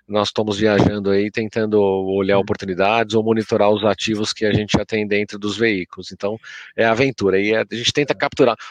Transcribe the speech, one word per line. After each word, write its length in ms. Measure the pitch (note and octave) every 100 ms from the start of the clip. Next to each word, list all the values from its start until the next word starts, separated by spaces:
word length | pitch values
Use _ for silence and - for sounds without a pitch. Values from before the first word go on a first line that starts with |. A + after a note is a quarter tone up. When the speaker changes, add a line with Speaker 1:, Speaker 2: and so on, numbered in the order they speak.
| -
Speaker 1:
nós 180 | G#2 G#2
estamos 300 | - G#2+ G2+
viajando 520 | G#2+ G2+ G2 G#2 G2
aí, 200 | G2 G#2
tentando 500 | A#2 G#2+ A#2 G#2+ G#2
olhar 560 | G2+ F#2+ F#2+ G2 F#2+ G2
Speaker 2:
Hum. 60 |
Speaker 1:
oportunidades 720 | G2+ G#2 G2 F2+ G2 A#2 A2
ou 80 | A2
monitorar 480 | A2 A2 G#2+ G#2+ G#2
os 140 | G#2+
ativos 480 | G#2 G2 - G#2 G#2+
que 120 | -
a 80 | G#2+
gente 240 | G#2 G#2 -
já 80 |
tem 220 | G2+ A2 G#2
dentro 320 | G2+ G#2 G#2
dos 180 | G#2 G2+
veículos. 540 | A2+ G2 F2 - F2+
Então, 240 | F#2+ G2+ A2 - - - -
é 80 |
aventura. 560 | A2+ A2+ C3+ - G2 F#2+
E 140 | G#2
a, 100 | A2 -
a 40 |
gente 180 | A2 A#2+
tenta 200 | - D3
Speaker 2:
É. 40 | G#2
Speaker 1:
capturar. 400 | C#3+ - B2+ A2 -